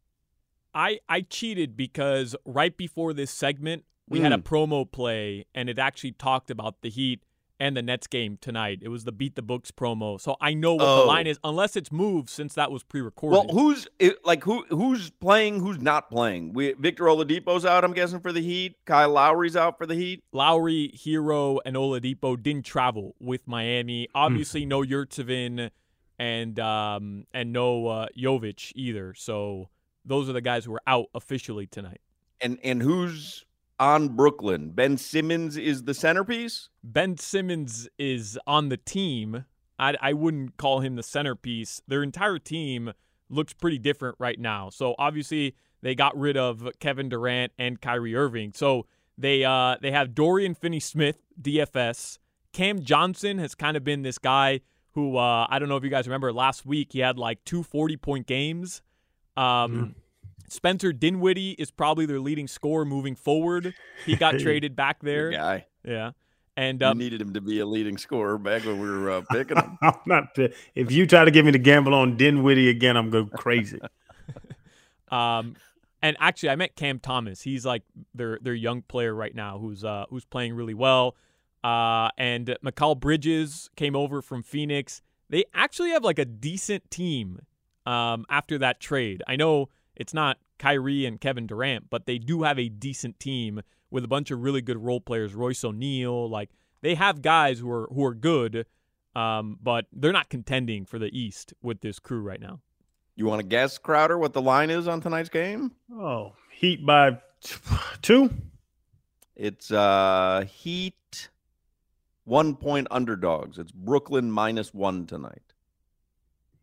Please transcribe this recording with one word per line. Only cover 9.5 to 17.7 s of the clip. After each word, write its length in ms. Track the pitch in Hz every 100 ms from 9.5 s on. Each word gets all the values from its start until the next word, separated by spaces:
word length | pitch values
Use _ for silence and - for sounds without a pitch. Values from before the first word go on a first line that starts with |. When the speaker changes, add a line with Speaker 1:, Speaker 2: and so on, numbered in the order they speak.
| 123 -
Speaker 1:
promo. 480 | - 120 110 107 98
So 160 | - 131
I 120 | 147
know 200 | 151 165 160
what 80 |
the 200 | 139 135
Speaker 2:
Oh. 40 | 131
Speaker 1:
line 200 | 156 160
is, 120 | 143
unless 320 | 156 160 202 202
it's 160 | 147
moved 360 | 151 208 175 123
since 260 | - 147 -
that 160 | 143
was 120 | 135
pre-recorded. 520 | - 143 117 - 151 190
Speaker 2:
Well, 100 | 202
who's, 360 | 180 302 277 - _
it, 260 | 185 208 -
like, 180 | 165
who, 220 | 175 247 -
who's 420 | 160 254 254 170
playing, 480 | - 175 214 214 202
who's 200 | 185 175
not 300 | 131 151 -
playing? 440 | 120 117 87 82
We, 200 | 113 139
Victor 300 | 135 151 -
Oladipo's 600 | 170 156 147 165 175 180
out, 180 | 180